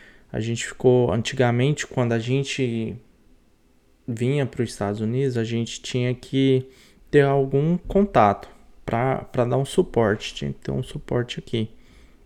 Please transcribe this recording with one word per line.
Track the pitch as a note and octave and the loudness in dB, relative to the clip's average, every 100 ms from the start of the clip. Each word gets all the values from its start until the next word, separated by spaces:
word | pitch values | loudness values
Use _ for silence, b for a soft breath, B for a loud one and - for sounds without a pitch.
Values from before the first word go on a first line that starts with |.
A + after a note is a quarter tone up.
| B B B | B B B
A | B2 | -6
gente | A2+ A#2 - | -4 -4 -6
ficou, | - C3 B2 A#2+ | 0 4 4 4
antigamente, | A2 A#2+ C3 A#2+ A#2+ C3+ D3 - | 0 -2 0 2 2 0 -2 -4
quando | - A#2+ | -2 0
a | A#2 | 0
gente | A#2 C3+ C3+ - B2+ A#2 A2+ B2 - _ _ - _ _ _ _ _ _ - | 0 -2 -2 -2 -2 -2 -6 -8 -16 _ _ -20 _ _ _ _ _ _ -10
vinha | A2+ A#2+ C#3+ C3 | -4 0 0 -2
pros | - A2+ | -2 -4
Estados | - G2+ G#2 | -2 -4 -2
Unidos, | G#2+ B2 C#3 A#2+ | -2 0 -2 -2
a | |
gente | A2+ A#2 A2+ - | -2 -2 -4 -8
tinha | - B2+ B2 B2 | -6 -2 -2 -4
que | - C3+ C3+ C3 C3 B B B - | -4 2 4 4 0 B B B 2
ter | D3 C#3 | 4 6
algum | C#3 C3+ C#3 D#3 F3 | 4 2 0 2 0
contato | - G3 G3+ C3 G#2 G2 - - - - - | 0 0 4 6 4 4 -4 -20 -20 -16 -4
pra, | A#2 C3 - - | -2 0 -2 -4
pra | - A#2+ | -2 0
dar | B2+ | 0
um | C3+ | 0
suporte, | - - - A2 G#2+ - | 0 0 2 2 2 -4
tinha | - C#2+ | -8 -8
que | - | -6
ter | - | -6
um | C2+ | -6
suporte | B2+ D3 - B2+ A#2+ - | -6 -10 -4 -4 -4 -8
aqui. | - A#2 A2 b b b b b | -6 -4 -4 b b b b b